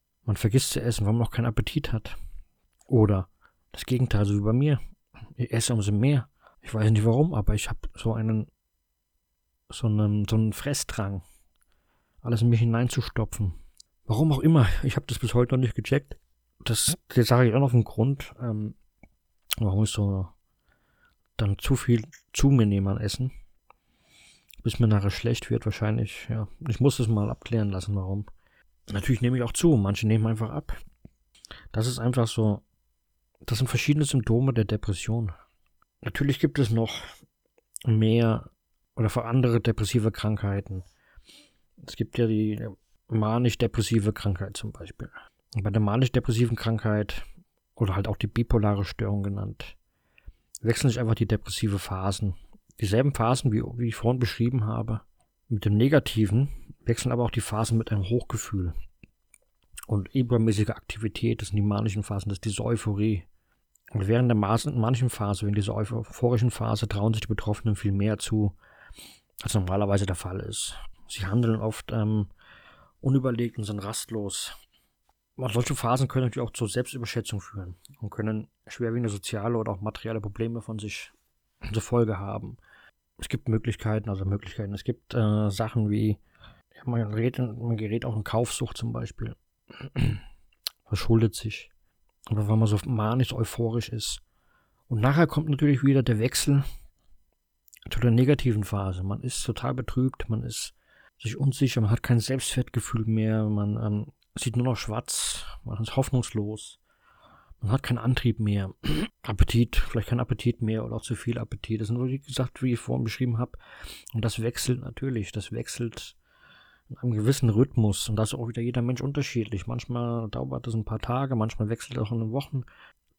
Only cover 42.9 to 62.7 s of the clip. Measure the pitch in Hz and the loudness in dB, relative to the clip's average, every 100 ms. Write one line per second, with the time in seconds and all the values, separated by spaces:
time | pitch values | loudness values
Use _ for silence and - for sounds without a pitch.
42.9 | _ - 110 107 120 123 - 117 - 101 | _ -4 0 2 2 2 2 0 0 2
43.9 | 110 104 - 101 92 98 - 107 - 85 | 2 2 0 -2 -2 -6 -8 -10 -10 -14
44.9 | - - - - _ _ 107 101 107 101 | -14 -16 -16 -20 _ _ -4 0 2 2
45.9 | 117 127 127 123 113 120 113 117 113 110 | 4 2 2 2 2 2 2 0 0 0
46.9 | 107 104 - - - _ _ _ - 101 | 0 0 -4 -8 -14 _ _ _ -2 0
47.9 | 92 107 104 107 - 117 120 104 101 92 | 0 -2 -2 -2 0 2 4 4 2 0
48.9 | - 104 101 98 98 101 101 - - _ | -4 -2 -2 -2 -4 -6 -10 -14 -18 _
49.9 | _ _ _ - - _ - 113 113 135 | _ _ _ -20 -20 _ -4 0 2 2
50.9 | 120 113 113 110 107 - - 110 98 - | 2 2 2 2 0 -2 -2 0 0 -2
51.9 | 95 95 98 104 - - - _ - 98 | -4 -2 -2 -2 -4 -10 -20 _ -6 0
52.9 | 110 143 - 113 127 131 107 - 120 120 | 2 2 2 2 2 2 0 -2 -4 -4
53.9 | - 120 127 120 - 117 127 107 113 113 | 0 0 2 0 0 0 2 0 -2 -4
54.9 | 110 - _ _ _ - 107 104 104 135 | -6 -8 _ _ _ -6 -2 2 4 6
55.9 | 147 - 110 104 110 143 - - - - | 4 4 2 4 4 2 -4 -14 -6 -2
56.9 | 117 123 120 117 113 - 107 113 113 - | 0 0 0 0 -2 -4 -2 0 0 0
57.9 | 104 92 120 - 120 - 98 87 - - | -2 0 -2 -2 -6 -4 -4 -2 -4 -8
58.9 | _ - _ _ _ _ _ _ - - | _ -20 _ _ _ _ _ _ -18 -4
59.9 | 101 92 135 120 120 113 104 107 - - | -4 0 -2 2 4 4 2 0 -2 -10
60.9 | 104 110 - 117 113 101 101 104 101 110 | -6 -6 -2 -2 -2 -2 0 2 2 0
61.9 | 101 - 101 98 101 110 101 113 | -2 -4 -4 -4 -6 -6 -4 -2